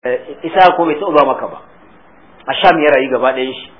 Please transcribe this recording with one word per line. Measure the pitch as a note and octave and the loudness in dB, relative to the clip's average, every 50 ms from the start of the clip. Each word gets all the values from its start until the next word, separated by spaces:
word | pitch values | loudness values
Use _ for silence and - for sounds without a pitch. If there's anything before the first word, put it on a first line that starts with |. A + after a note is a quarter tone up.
| _ | _
eh, | B2+ B2 B2 - - C#3+ - | -4 -6 -6 -6 -12 -18 -12
Isa | - E3 E3 G3 F#3 F3+ F3 | -12 -6 2 4 4 4 4
ko | E3+ E3+ | 2 0
bai | E3 D3+ | -2 -2
taɓa | D3+ G3 G3 | -2 -4 0
zuwa | D#3 D3 C#3+ | 2 2 2
Makka | C3 B2 - G#2+ | 2 0 -4 -6
ba, | G2 - - - - - - - - - - _ - - - - - - - - | -10 -12 -14 -20 -20 -20 -20 -20 -20 -20 -20 _ -20 -20 -20 -20 -20 -20 -20 -8
a | - C3+ | -8 -6
Sham | - - F#3+ E3+ D#3+ | 2 2 2 2 4
ya | D3 D3+ | 2 2
rayu | C#3+ C3 C3 C3 | 2 2 2 0
gaba | B2+ A#2+ A#2+ C3 C3 | -2 0 0 0 0
ɗayan | C3 B2+ C3 B2+ | -2 -6 -6 -8
shi. | - - - - - | -12 -16 -20 -20 -20